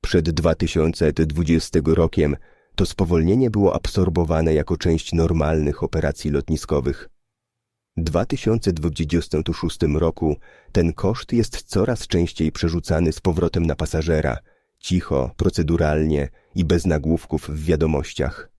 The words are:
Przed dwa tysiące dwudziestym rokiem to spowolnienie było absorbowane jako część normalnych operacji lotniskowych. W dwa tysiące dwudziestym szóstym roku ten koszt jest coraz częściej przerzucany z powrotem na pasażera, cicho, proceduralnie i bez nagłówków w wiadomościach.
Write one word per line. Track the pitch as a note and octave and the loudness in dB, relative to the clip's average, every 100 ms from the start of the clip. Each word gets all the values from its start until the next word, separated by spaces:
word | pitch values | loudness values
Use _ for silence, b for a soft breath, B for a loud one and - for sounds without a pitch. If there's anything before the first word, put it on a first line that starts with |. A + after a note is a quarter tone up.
Przed | - F#2 E2 | 0 0 2
dwa | D#2 D#2+ | 2 2
tysiące | D#2+ E2+ - D#2 E2+ D#2 | 2 0 2 0 2 0
dwudziestym | D2+ D#2+ D2 D#2+ E2 - F2 D2 | 2 0 0 2 2 2 0 2
rokiem | D#2+ E2 - D2 C#2+ b b b | 2 2 2 0 0 b b b
to | - F#2 | -4 -4
spowolnienie | - F#2 E2+ D#2+ A2+ B2+ | 0 2 2 4 4 2
było | G#2+ G2 | 4 2
absorbowane | - - - F2+ E2+ E2 D#2+ E2 | 2 -2 0 2 2 2 2 4
jako | D#2 D2+ E2 | 2 0 -2
część | F2+ E2 - | 0 0 0
normalnych | E2+ E2 E2 D2+ D#2+ D2 C#2+ | 0 2 2 2 2 0 -2
operacji | D#2+ E2 D2+ - D2+ | -4 -2 -2 -2 -2
lotniskowych. | C#2+ - D#2 - D2 B1+ - - _ _ _ _ _ _ _ _ - | -2 -2 -4 -2 -2 -2 -6 -10 _ _ _ _ _ _ _ _ -4
W | |
dwa | E2 E2 | -2 0
tysiące | A2+ C#3 - A2+ - | -2 -2 0 0 0
dwudziestym | E2+ D#2+ D2 D#2 E2+ - D#2 D#2+ | -2 -2 -2 -2 -2 -2 -2 -2
szóstym | E2 E2+ - D#2+ D2+ | -4 -4 -2 0 2
roku | E2 - D#2+ C#2+ b b b | 0 0 -2 -2 b b b
ten | - E2+ | 0 0
koszt | E2+ G2 A#2 - | 0 -2 -2 -2
jest | A#2+ - - | 0 0 -4
coraz | - G#2 A2+ A#2 - | -4 -2 0 -2 -2
częściej | F2+ E2+ - D#2+ | 0 0 0 -4
przerzucany | - E2+ E2 - D#2+ E2 | 0 -2 -2 -2 0 0
z | D#2 | 0
powrotem | - E2 E2+ - E2 | -2 0 0 0 -2
na | |
pasażera, | C#2 D2+ E2 D#2 D#2 C#2+ A#1 _ _ _ _ | -2 -2 -2 0 0 0 -4 _ _ _ _
cicho, | - F2+ - C#2 B1+ - | -2 -2 0 -2 -2 0
proceduralnie | F#2 - D#2 E2 D#2 D2+ D#2 D2 C#2 b b | -2 0 0 2 2 2 2 0 -2 b b
i | - | -4
bez | E2 E2+ F#2 | 0 2 2
nagłówków | D#2 C#2+ E2 - D#2 - | 0 2 -2 -2 -6 -6
w | D2+ | -8
wiadomościach. | D#2 D#2+ D#2 D2 C#2 - C#2+ - - | -2 0 2 0 -4 -4 -6 -6 -18